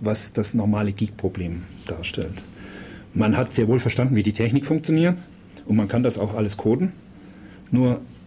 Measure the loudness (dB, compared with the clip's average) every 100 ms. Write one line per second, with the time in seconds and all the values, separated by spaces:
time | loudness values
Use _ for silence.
0 | -2 0 -2 -2 0 0 2 2 0 0
1 | -4 -2 -4 -4 -6 -6 -10 -14 -10 -8
2 | -6 -6 -6 -8 -14 -18 -18 -16 -16 -18
3 | -6 0 2 2 0 2 2 2 2 0
4 | 2 4 2 2 2 2 2 0 2 4
5 | 4 2 -6 -20 -20 -16 0 2 2 2
6 | 2 0 -2 0 -2 0 0 2 0 -4
7 | -16 -20 -20 -20 -20 -20 0 2 4 2
8 | -4 -18